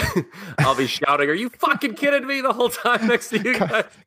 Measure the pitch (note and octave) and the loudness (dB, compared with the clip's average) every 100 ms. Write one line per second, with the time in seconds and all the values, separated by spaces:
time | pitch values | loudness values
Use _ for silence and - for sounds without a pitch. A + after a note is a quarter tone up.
0 | - F#3 - - G3 C3+ C3+ C3 C3 - | -2 -2 -4 -8 -6 0 2 2 0 -2
1 | C#3 C#3+ C#3+ E3+ A#3+ - D#4 D4 C#4 G#3 | 0 2 2 0 -4 -2 -2 0 -4 -2
2 | C#4+ C#4+ C4 C#4 C4 A#3+ A#3+ - A#3+ A#3+ | 0 0 0 -2 0 0 0 0 0 2
3 | A3+ A#3+ - G#3+ G#3 A#3+ F#3 G#3+ - - | 2 2 0 -2 0 0 0 0 -2 -8